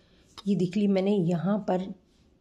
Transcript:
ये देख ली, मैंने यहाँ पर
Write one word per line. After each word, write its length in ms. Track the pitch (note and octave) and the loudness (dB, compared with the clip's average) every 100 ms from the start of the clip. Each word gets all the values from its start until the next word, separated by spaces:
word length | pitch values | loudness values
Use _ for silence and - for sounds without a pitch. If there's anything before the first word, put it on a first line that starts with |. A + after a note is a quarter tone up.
| _ _ _ - | _ _ _ -8
ये 160 | G3 F3+ | -2 0
देख 200 | F3+ G#3+ | 0 0
ली, 100 | G3+ | 2
मैंने 280 | F#3+ F#3+ G#3 | 2 2 2
यहाँ 400 | E3 E3+ F3 G#3 | 2 0 0 -2
पर 320 | G#3+ F#3 F#3+ - _ _ _ _ | -2 -2 -4 -12 _ _ _ _